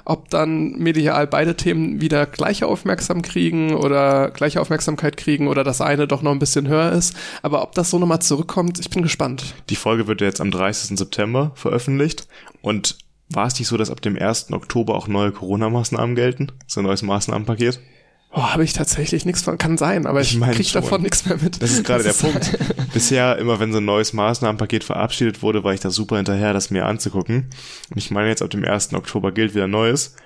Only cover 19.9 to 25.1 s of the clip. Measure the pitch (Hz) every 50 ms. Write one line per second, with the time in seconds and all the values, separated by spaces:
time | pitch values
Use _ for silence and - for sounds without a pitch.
19.9 | 196 175 - - 139 139 135 110 117 117 120 123 117 220 196 - - 185 175 -
20.9 | 196 185 170 196 - - - 185 180 156 156 180 - - - 117 131 120 104 -
21.9 | 123 120 107 104 104 - 147 156 147 139 - - - - - - - - 131 -
22.9 | - 117 113 - 135 127 123 127 120 - 110 120 113 98 110 110 110 107 104 104
23.9 | 101 107 107 - - 107 104 110 120 - 120 107 107 107 110 107 117 110 - -
24.9 | 95 95 104 113